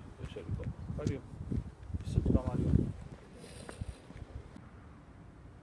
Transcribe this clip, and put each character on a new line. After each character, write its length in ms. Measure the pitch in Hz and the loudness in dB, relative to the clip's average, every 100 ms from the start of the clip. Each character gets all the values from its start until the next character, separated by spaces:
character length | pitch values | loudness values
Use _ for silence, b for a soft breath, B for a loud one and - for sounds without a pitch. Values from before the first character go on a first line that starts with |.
| - - | -12 -8
よ 60 | - | -8
し、 80 | - | -6
あ 20 | |
れ 40 | |
か。 600 | - - - - - - | -4 -2 -2 -4 -4 0
帰 40 | 147 | 2
る 40 | |
よ。 60 | 135 | 2
よ 60 | - - - - - - - - - | -2 -8 -2 -2 -2 -10 -6 -4 4
し、 140 | - | 6
捕 100 | - - - | 8 8 6
ま 80 | |
る 80 | - | 4
よ。 40 | - - - - - - - - - - - - - - - - - - - - - - - - - - - - - - | 8 8 6 0 -8 -12 -14 -14 -14 -12 -12 -8 -8 -8 -12 -12 -10 -12 -12 -14 -16 -16 -16 -18 -18 -18 -18 -16 -16 -18